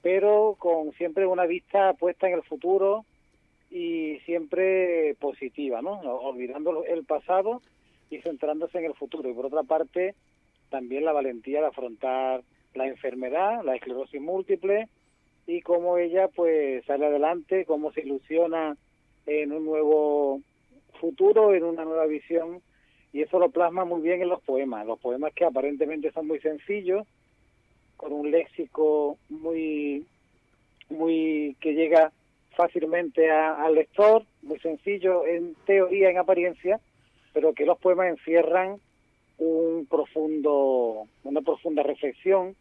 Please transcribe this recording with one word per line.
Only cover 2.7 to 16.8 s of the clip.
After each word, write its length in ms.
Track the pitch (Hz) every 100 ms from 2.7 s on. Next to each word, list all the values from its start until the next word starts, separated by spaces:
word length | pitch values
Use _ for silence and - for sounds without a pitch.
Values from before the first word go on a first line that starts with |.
| 196 196 208 220 _ _ _ _ _ _
y 480 | 175 170 165 156 147
siempre 920 | - 170 151 180 185 190 180 170 156 139
positiva, 640 | 143 135 131 - 139 117
¿no? 180 | 156 202
Olvidando 840 | 151 123 135 123 123 139 156 160
el 200 | 170 165
pasado 580 | 147 - - 185 196 240 _ _ _ _ _
y 80 | 151
centrándose 600 | 170 143 151 156 165 180
en 80 | 165
el 80 |
futuro. 340 | - 143 160 139
Y 60 |
por 120 | 120 131
otra 160 | 151
parte, 520 | 147 160 160 175 185 - _ _ _ _ _
también 340 | 135 123 135
la 80 | 160
valentía 480 | 147 135 120 135 147
de 80 | 151
afrontar 760 | 135 123 110 131 131 131 131 _ _ _
la 120 | 131 131
enfermedad, 760 | 123 135 127 127 151 196 233
la 100 | 160 123
esclerosis 440 | 131 123 135 147
múltiple, 680 | 151 190 190 185 190 202 226 _ _ _ _ _ -
y 160 | 170
cómo 360 | - 175 175 175
ella, 300 | 170 180 190
pues, 560 | - 170 160 143 127